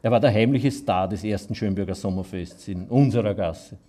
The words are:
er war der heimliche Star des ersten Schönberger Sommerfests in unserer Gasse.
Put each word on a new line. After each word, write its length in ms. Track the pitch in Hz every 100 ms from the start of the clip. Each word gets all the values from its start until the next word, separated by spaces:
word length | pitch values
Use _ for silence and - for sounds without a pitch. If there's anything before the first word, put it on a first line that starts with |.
er 80 | 113
war 80 | 117
der 120 | 131
heimliche 380 | 107 117 135 139
Star 380 | - - 92 95
des 160 | 98
ersten 300 | 107 101 -
Schönberger 420 | 104 107 98 95 90
Sommerfests 720 | 104 95 90 92 90 - -
in 180 | 90 92
unserer 480 | 127 139 117 104
Gasse. 420 | 98 87 80 - -